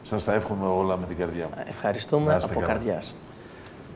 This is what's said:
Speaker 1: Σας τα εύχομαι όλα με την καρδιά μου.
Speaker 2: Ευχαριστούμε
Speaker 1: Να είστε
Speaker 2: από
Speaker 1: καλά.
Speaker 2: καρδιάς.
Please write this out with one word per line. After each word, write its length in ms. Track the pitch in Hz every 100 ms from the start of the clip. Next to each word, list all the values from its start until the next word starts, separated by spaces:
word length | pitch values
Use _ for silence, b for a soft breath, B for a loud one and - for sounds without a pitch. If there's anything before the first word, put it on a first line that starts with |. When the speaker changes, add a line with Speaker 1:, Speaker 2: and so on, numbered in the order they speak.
Speaker 1:
Σας 220 | - 104
τα 80 | 107
εύχομαι 320 | 107 107 101 95
όλα 300 | 92 95 92
με 100 | 87
την 100 | 87
καρδιά 280 | 87 85
μου. 180 | 80 - -
Speaker 2:
Ευχαριστούμε 640 | 101 107 110 - 147 151
Speaker 1:
Να 60 | -
είστε 140 | 110
Speaker 2:
από 100 | -
Speaker 1:
καλά. 120 | -
Speaker 2:
καρδιάς. 420 | 107 113 85 - - - B B B B B B